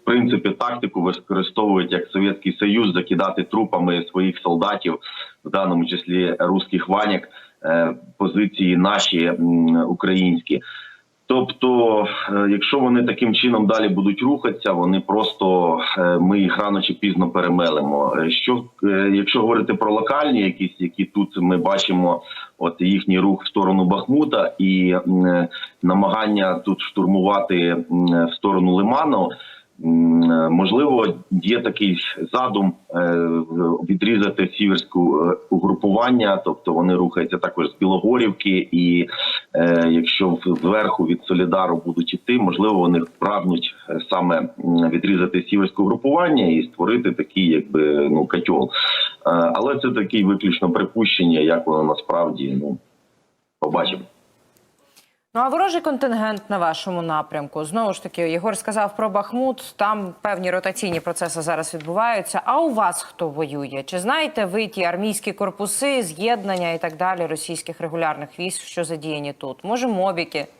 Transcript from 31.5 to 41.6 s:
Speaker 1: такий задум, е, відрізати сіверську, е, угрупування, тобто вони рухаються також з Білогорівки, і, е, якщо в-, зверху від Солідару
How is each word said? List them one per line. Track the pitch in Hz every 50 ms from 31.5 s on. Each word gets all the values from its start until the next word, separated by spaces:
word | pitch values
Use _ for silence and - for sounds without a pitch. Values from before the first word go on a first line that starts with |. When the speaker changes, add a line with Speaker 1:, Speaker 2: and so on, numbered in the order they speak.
| 123 -
Speaker 1:
такий | - 107 - - 107 98 90 82 - - - - 80 82 -
задум, | 123 127 - 101 101 98 92 85 - _ - -
е, | 87 87 85 85 85 85 82 82 82 82 82 82 87 87 82 85 - - 85
відрізати | 98 87 104 104 117 101 101 98 - - 92 90 -
сіверську, | - 107 101 95 85 - - - 90 87 82 69 76
е, | 82 87 92 - - -
угрупування, | - 87 87 92 92 - - 101 95 113 120 127 127 120 110 101 98 95 -
тобто | - - - - 90 80
вони | 82 90 92 90
рухаються | 90 90 85 - 90 82 - 92
також | 85 - 90 - 90 80
з | - - _
Білогорівки, | 101 92 95 90 90 107 123 123 117 107 92 - - 101 95 87 - -
і, | - 87 87 87 87 87 82 - - - - - - - - _ -
е, | 82 85 85 85 82 82 82
якщо | 82 85 82 - - - 95 90
в-, | 85 85 - 92 85 78
зверху | 80 87 104 110 107 98 - - 85
від | 80 87 - -
Солідару | - 92 87 90 85 87 95